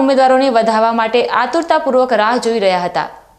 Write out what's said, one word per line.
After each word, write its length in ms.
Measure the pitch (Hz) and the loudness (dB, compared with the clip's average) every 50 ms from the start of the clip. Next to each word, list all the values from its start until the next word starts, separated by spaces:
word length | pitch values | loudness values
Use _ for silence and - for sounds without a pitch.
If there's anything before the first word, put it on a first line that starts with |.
ઉમેદવારોને 480 | 269 269 269 254 262 262 262 262 269 269 | 2 2 2 2 4 4 4 2 2 2
વધાવવા 440 | 226 226 220 220 220 220 226 226 233 | 2 2 0 2 0 0 0 0 0
માટે 280 | 233 220 220 233 240 247 - - 220 | -2 -2 0 0 -2 0 0 -2 -2
આતુરતાપૂર્વક 720 | 247 262 - 339 320 330 320 311 311 262 240 254 254 254 240 | -2 -2 -2 -4 0 0 -2 0 0 0 0 0 0 2 0
રાહ 240 | 214 208 220 247 254 | 0 0 0 -2 -2
જોઈ 240 | 247 226 226 226 196 | -2 -2 -2 0 0
રહ્યા 200 | 190 185 180 175 | 0 0 0 -4
હતા. 240 | 175 - 156 147 - - - - _ _ | -4 -6 -6 -6 -6 -12 -20 -20 _ _